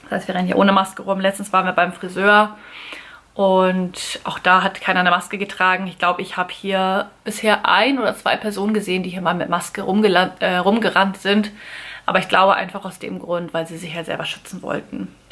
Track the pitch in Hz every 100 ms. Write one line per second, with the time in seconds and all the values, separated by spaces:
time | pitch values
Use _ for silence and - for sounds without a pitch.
0 | - 185 - 185 180 - 196 196 190 -
1 | 196 190 190 196 202 190 185 180 175 180
2 | 180 185 196 208 214 - - - - -
3 | - - _ - 196 185 185 185 180 -
4 | - - - - 180 185 190 - - 185
5 | 180 175 - 202 196 - 185 185 190 165
6 | 175 180 180 - 180 - 196 190 190 190
7 | - - - 208 220 208 - 180 233 277
8 | 214 - 196 - 214 202 202 214 202 185
9 | 180 180 175 175 180 175 - - 190 196
10 | 214 175 185 - 185 180 180 226 196 180
11 | 196 185 190 208 208 - - - - -
12 | - 185 180 190 190 - 185 196 190 -
13 | 196 185 - 175 170 165 165 165 170 165
14 | 165 - 160 - - 185 - - - -
15 | 185 - -